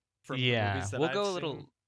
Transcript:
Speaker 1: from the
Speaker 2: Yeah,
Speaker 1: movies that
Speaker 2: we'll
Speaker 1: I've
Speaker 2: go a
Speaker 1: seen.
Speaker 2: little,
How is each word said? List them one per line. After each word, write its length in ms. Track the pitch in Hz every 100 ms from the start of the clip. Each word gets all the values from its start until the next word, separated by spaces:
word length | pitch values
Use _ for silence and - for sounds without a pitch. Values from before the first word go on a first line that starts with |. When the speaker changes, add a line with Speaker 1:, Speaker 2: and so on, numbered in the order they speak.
| _ _
Speaker 1:
from 240 | - 131 127
the 60 |
Speaker 2:
Yeah, 20 | 117
Speaker 1:
movies 340 | 104 95 98
that 80 | 131
Speaker 2:
we'll 60 |
Speaker 1:
I've 200 | 156 202
Speaker 2:
go 60 | 202
a 20 |
Speaker 1:
seen. 20 |
Speaker 2:
little, 360 | 180 156 135 143 _